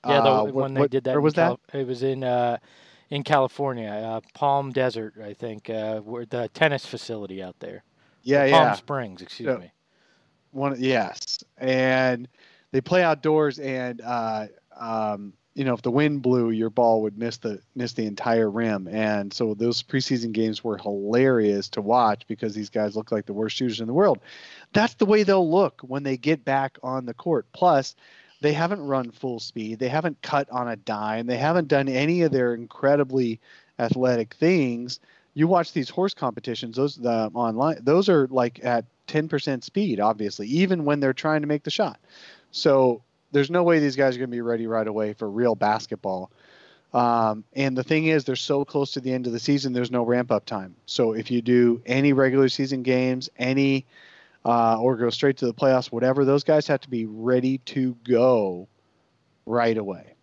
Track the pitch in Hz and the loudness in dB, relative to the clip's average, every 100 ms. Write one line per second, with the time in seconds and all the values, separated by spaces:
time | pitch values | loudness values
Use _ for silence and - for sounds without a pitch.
0 | - 143 113 110 107 131 135 135 143 131 | 2 4 4 4 2 -2 -2 2 2 2
1 | 123 139 151 151 165 - _ 143 127 123 | 0 2 2 2 0 0 _ -8 -6 -4
2 | 135 131 127 123 120 117 _ _ _ _ | -4 -2 -2 0 0 -2 _ _ _ _
3 | _ 143 131 147 131 - 139 120 110 104 | _ -8 2 2 2 -2 -6 -4 -8 -8
4 | 113 113 _ - 143 139 139 127 127 117 | -6 -8 _ -4 0 0 0 -2 -2 -2
5 | 110 107 107 104 117 107 - 110 107 110 | -10 -12 -16 -12 -12 -10 -8 -6 -4 -6
6 | 104 120 117 123 113 - 160 139 - 117 | -8 -12 -8 -6 -8 0 0 0 -6 -14
7 | - 110 101 95 92 - 87 98 _ _ | -10 -10 -10 -12 -14 -14 -16 -16 _ _
8 | _ _ 127 139 139 160 127 101 - 139 | _ _ 0 4 6 6 6 2 -4 -6
9 | 113 90 92 - 165 123 87 _ _ _ | -6 -12 -18 -8 -4 -4 -8 _ _ _
10 | _ _ _ _ _ 135 139 131 131 127 | _ _ _ _ _ -6 -4 -2 0 0
11 | 101 - - - - _ 131 131 131 131 | -2 -8 -10 -12 -12 _ -2 0 2 2
12 | 131 123 127 _ _ _ _ 135 - 180 | 2 -2 -8 _ _ _ _ -4 0 2
13 | 170 151 156 156 151 135 135 131 123 117 | 2 2 2 2 2 -2 -6 -6 -6 -8
14 | 113 120 113 110 107 - _ - 117 110 | -6 -4 -2 -4 -8 -14 _ -14 -6 -4
15 | 107 104 101 _ _ - 131 117 120 127 | -2 -4 -10 _ _ -4 -2 -2 0 2
16 | 151 143 127 127 117 110 113 107 117 110 | 2 2 2 2 2 0 -2 2 4 4
17 | 107 104 117 113 113 101 _ 127 120 120 | 0 -4 -8 -6 -8 -10 _ -8 -6 -4
18 | 110 101 120 117 110 110 113 104 92 107 | -6 -4 0 2 2 0 -2 -2 -4 -4
19 | 107 104 98 - 117 104 117 117 - 135 | -2 -2 -4 -4 -4 -2 -2 -2 -4 -6
20 | - 127 117 110 110 107 117 101 107 101 | -2 -4 -2 -2 -2 -4 -6 -6 -6 -6
21 | 101 117 135 123 104 101 - - 101 123 | 0 4 4 4 4 2 -4 -6 0 2
22 | 113 104 - 113 110 104 104 113 104 107 | 2 0 -6 -8 -6 -6 -6 -4 -4 -4
23 | 110 110 101 104 110 - 127 110 113 143 | -4 -6 -4 -6 -6 -4 -4 -4 -4 2
24 | 202 131 - - - - - 208 226 - | 2 2 -6 -20 -20 -20 -4 0 0 0
25 | 202 214 202 196 165 175 175 - 127 135 | 2 4 4 4 4 4 2 -2 -8 -6
26 | 139 131 143 156 120 135 135 - 127 131 | -4 -2 0 -2 0 -2 -2 -6 -6 -6
27 | 123 113 175 151 - - 180 147 135 - | -8 -8 -2 -2 -2 2 4 4 2 -12
28 | _ - _ _ 151 147 165 202 143 135 | _ -20 _ _ -2 0 -2 -4 -2 -2
29 | 120 - 131 117 - 120 110 110 127 147 | -4 -8 -8 -8 -10 -10 -8 -4 -2 -2
30 | 165 143 - 147 139 123 120 110 - 107 | -2 -6 -4 -4 -2 -6 -6 -8 -6 -6
31 | 107 110 120 123 147 175 147 143 135 127 | -4 -4 -4 -2 0 0 2 0 2 0
32 | 147 175 165 135 123 117 117 - 139 147 | 0 2 2 2 0 -2 -8 -2 2 2
33 | 135 131 120 113 _ - _ - 117 127 | 2 0 -2 -4 _ -20 _ -6 -2 0
34 | 127 120 113 - 160 180 131 117 120 - | 2 0 -2 0 2 4 2 -2 -8 -14
35 | _ _ _ - 165 180 165 156 127 - | _ _ _ -2 2 2 0 -4 -4 -2
36 | 190 - 127 - - 113 120 113 143 135 | -4 -2 -6 -4 -8 -8 -6 -2 -4 -2
37 | 120 113 110 120 117 110 147 143 120 165 | -2 0 -2 -2 -2 0 -2 0 2 2
38 | 196 165 131 131 120 120 123 120 113 _ | 4 4 4 0 -2 -2 -2 -2 -4 _
39 | - 156 156 147 147 131 - 196 202 104 | -4 -4 -2 -4 -4 -6 -4 -2 -2 0
40 | 104 107 104 - 104 151 190 185 147 147 | 0 0 -4 -6 -4 0 2 2 0 2
41 | 139 131 156 156 147 151 156 - 185 - | 0 0 0 0 0 -4 -4 -2 -2 -4
42 | _ - - - _ - 156 135 127 117 | _ -20 -20 -20 _ 0 4 6 4 2
43 | _ _ _ 143 139 175 175 165 147 131 | _ _ _ 0 2 2 4 4 4 2
44 | 135 123 127 120 117 117 113 113 110 107 | 0 0 -6 -4 -2 -2 -2 -2 -2 -2
45 | 107 104 110 104 120 107 107 110 - 107 | -4 -4 -6 0 0 2 0 0 -4 -8
46 | 101 95 92 _ _ - - _ _ 123 | -6 -6 -8 _ _ -20 -20 _ _ 0
47 | 120 117 113 107 - 135 139 127 123 156 | 2 4 2 -2 -8 -4 -2 -2 0 0
48 | 160 156 139 127 - 143 139 147 139 139 | 2 0 0 -6 -2 -2 0 -2 -2 -4
49 | 127 127 123 117 - 143 135 123 120 123 | -4 -4 -4 -4 0 0 0 -2 0 0
50 | 117 123 123 127 - 107 92 90 - - | 2 0 2 -2 -2 -10 -10 -18 -8 0
51 | 117 110 107 120 117 123 120 117 120 127 | 0 0 -2 -2 4 6 6 2 0 2
52 | 143 135 131 135 131 - 135 135 127 127 | 4 4 4 4 2 2 -4 -2 0 2
53 | 127 127 127 - 123 135 139 135 131 - | 2 -2 -6 -4 0 2 2 0 -4 -20
54 | - - _ _ 117 117 113 113 123 120 | -20 -20 _ _ 0 2 4 2 0 2
55 | 120 - 139 131 123 113 135 131 127 117 | -2 2 0 2 -4 2 2 2 0 -2
56 | 127 135 135 143 143 151 147 139 - 123 | 0 2 4 2 4 2 2 -4 -2 -6
57 | 110 107 113 127 131 135 - 139 127 120 | -6 -4 0 2 2 -2 -6 -4 -4 -4
58 | 117 120 127 120 98 90 95 _ _ _ | 0 4 6 4 0 -6 -14 _ _ _
59 | _ _ _ _ - 120 117 110 101 90 | _ _ _ _ -4 0 0 0 -4 -10
60 | - _ | -14 _